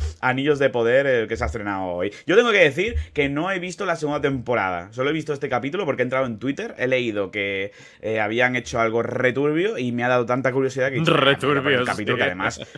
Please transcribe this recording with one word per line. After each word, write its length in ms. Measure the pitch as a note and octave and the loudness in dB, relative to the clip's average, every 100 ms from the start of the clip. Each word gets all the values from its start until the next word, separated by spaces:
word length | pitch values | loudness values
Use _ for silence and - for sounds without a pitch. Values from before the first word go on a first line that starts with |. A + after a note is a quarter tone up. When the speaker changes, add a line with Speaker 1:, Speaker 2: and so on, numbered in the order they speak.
| - - | -8 -2
Speaker 1:
Anillos 380 | B2+ C3 C#3+ C#3 | -2 0 2 2
de 120 | C3+ | 2
Poder, 360 | A#2+ A#2 B2+ C#3 | 2 4 4 4
el 220 | B2 A2 | 2 0
que 80 | A2+ | -2
se 80 | |
ha 20 | A2+ | -4
estrenado 380 | A#2 G#2 G2 F#2 | -4 -4 -4 -2
hoy. 260 | F2 G2+ - - | -2 -4 -4 2
Yo 100 | G3 | 4
tengo 140 | A#3+ | 4
que 60 | G#3 | 6
decir 360 | D#3 C3 G#3+ A#3+ - | 4 4 -2 -4 -4
que 160 | - C#3 | -2 -2
no 220 | C#3+ F3+ | 0 -2
he 80 | F#3+ | -4
visto 260 | F3+ E3 G3 | -6 -6 -4
la 100 | E3 | -2
segunda 240 | D3 D3 | -2 -2
temporada, 720 | C#3 C3+ A#2 A#2 F#2+ F2 F#2 | -2 -2 0 0 0 -2 -6
solo 180 | A2+ C3+ | -4 -2
he 20 | |
visto 200 | D#3+ D3+ | -2 -4
este 160 | C#3+ C#3+ | -6 -2
capítulo 360 | B2 C3 F3+ | -2 -2 -4
porque 180 | E3+ A#2+ | -2 0
he 20 | |
entrado 220 | B2 C3 C3 | 0 0 -2
en 120 | G#2+ | -2
Twitter, 360 | B2+ C#3 A3+ - | -4 -4 -6 -4
he 80 | B2+ | 0
leído 440 | C3 A#2+ G#2 F#2+ | 2 0 -2 -4
que, 420 | G#2 G2 G2 G2+ - - - | -2 -2 -2 -6 -10 -20 -10
eh, 200 | - A2 | -4 -2
habían 360 | G#2 A2+ B2 B2+ | 0 2 2 0
hecho 240 | - A#2+ | -4 -2
algo 220 | A2+ A2+ | 0 0
returbio 760 | A2+ A#2 B2+ B2+ D3 D#3 G3 A#3 | -2 0 0 2 0 0 -2 -2
y 140 | B2+ | -4
me 120 | A#2+ | -2
ha 40 | B2 | 2
dado 180 | B2+ A#2+ | 2 2
tanta 260 | B2 C3 | 0 0
curiosidad 360 | C3 C3 C3 C3 | 0 -2 0 -2
que 80 | C3 | 0
he 40 | |
dicho, 120 | D#3+ | 2
"Venga, 120 | D3 | 4
voy 100 | C3+ | 4
a 40 | C#3 | 4
poner 180 | C3+ C#3+ | 2 0
el 60 | |
Speaker 2:
Returbio, 200 | C3+ C3 B2 | 2 2 0
Speaker 1:
capítulo", 300 | G#2 G#2+ - | -2 -2 0
Speaker 2:
sí. 20 | |
Speaker 1:
que 60 | |
además 360 | - F#2 G#2 - - | -2 -2 -4 -4 -12